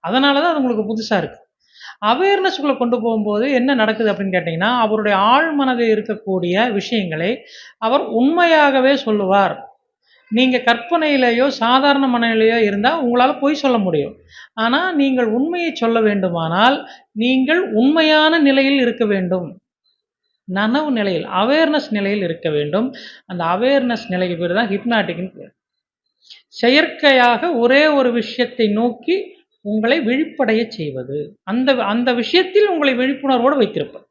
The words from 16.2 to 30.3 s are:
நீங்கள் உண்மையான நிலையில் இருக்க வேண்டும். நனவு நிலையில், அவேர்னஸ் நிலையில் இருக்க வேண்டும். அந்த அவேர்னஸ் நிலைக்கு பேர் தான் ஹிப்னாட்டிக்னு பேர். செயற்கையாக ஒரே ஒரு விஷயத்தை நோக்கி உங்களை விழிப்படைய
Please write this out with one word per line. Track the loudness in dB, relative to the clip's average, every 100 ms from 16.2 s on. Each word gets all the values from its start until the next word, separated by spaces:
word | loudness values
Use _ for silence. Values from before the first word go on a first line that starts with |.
| -2 -2 -2 2 2 2 -6 -20 _ -4
நீங்கள் | 0 0 2 0 0
உண்மையான | 2 2 4 4 4 4 4
நிலையில் | 4 4 2 2
இருக்க | 0 0 -2
வேண்டும். | 0 -2 -4 -6 -14 _ _ _ _ _ _ _ _ -8
நனவு | -2 0 0 -2
நிலையில், | -2 -2 -2 -4
அவேர்னஸ் | -2 0 2 2 0 -2
நிலையில் | -2 -2 -2 -4
இருக்க | -4 -2
வேண்டும். | -2 -2 -2 -2 -8 -20 -20 _
அந்த | -6 -2
அவேர்னஸ் | 0 2 2 0 -4 -4
நிலைக்கு | -4 -2 -2
பேர் | -2 -2
தான் | -2
ஹிப்னாட்டிக்னு | -4 -2 -2 -2 -6 -10
பேர். | -12 -20 _ _ _ _ _ _ _ _ -20 _ -2
செயற்கையாக | 2 2 2 2 2 6 4 2 0 0
ஒரே | 2 4 4
ஒரு | 2 2
விஷயத்தை | 0 -4 -4 -4 0 0
நோக்கி | 0 -2 -4 -4 -4 -4 -18 _ _
உங்களை | -6 -2 0 0
விழிப்படைய | 0 -2 -4